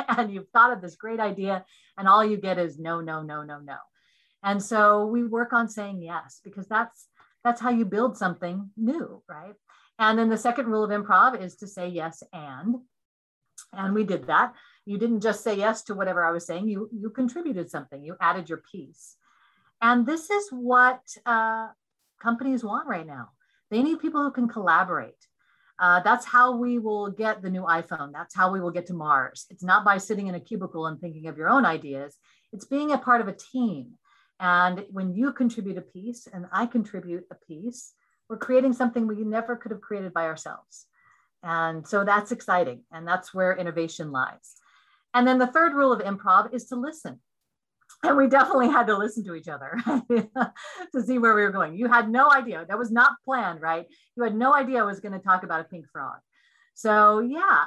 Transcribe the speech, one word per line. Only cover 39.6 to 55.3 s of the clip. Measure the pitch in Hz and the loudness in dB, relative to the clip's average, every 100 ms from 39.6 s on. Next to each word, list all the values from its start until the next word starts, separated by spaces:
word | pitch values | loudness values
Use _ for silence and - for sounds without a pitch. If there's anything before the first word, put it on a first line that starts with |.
| 226 | -10
have | 190 | -12
created | - 202 185 | -10 -10 -6
by | 170 | -4
ourselves. | 165 160 160 - _ - _ _ _ _ _ _ | -4 -6 -12 -16 _ -20 _ _ _ _ _ _
And | 170 165 165 160 - | -6 -2 -2 -4 -2
so | 202 | 0
that's | 196 208 208 | 2 2 0
exciting. | 240 - 180 170 160 _ | -6 0 2 0 -4 _
And | 165 170 | -12 -4
that's | 185 - | -4 -2
where | 185 185 185 | 0 0 0
innovation | 170 165 165 - 151 | -4 -4 -6 -8 -6
lies. | 131 131 - - _ _ _ _ _ _ | -4 -4 -8 -20 _ _ _ _ _ _
And | 247 254 | 2 4
then | 254 | 4
the | 254 | 4
third | 320 330 | 4 2
rule | 285 269 | 4 4
of | 208 | 2
improv | 202 196 202 190 208 | -2 -4 4 4 4
is | 247 - | -4 -8
to | 247 | -8
listen. | 285 320 156 131 _ _ _ _ _ _ _ _ | -8 -10 -14 -16 _ _ _ _ _ _ _ _
And | 262 277 | 2 4
we | 269 | 6
definitely | 269 269 277 240 | 6 6 4 4
had | 302 208 | 4 4
to | 196 | 2
listen | 220 233 | 0 -4
to | 185 | -8
each | 160 160 | -10 -10
other | 143 139 220 | -12 -10 -6
<laughs> | - 269 - 233 208 254 - - - - 349 | -2 -2 0 0 0 -2 -4 -6 -16 -16 -6
to | 269 | -4
see | 202 254 | -2 2
where | 226 | 4
we | 208 | 4
were | 202 | 2
going. | 190 156 175 | 0 -4 -2
You | 240 | 2
had | 240 214 | 2 4
no | 247 294 | 4 6
idea. | 277 233 165 170 | 4 2 -8 -6
That | 214 | -6
was | 233 | 0
not | 233 247 - | 4 4 4
planned, | - 254 190 165 | -2 -2 -2 -4
right? | 160 165 170 _ _ - | -4 -4 -6 _ _ -4
You | |
had | 233 | -2
no | 214 262 | 2 4
idea | 285 262 247 | 4 4 0
I | 202 | 0
was | 190 | -4
gonna | 202 185 | -10 -4
talk | 190 | 2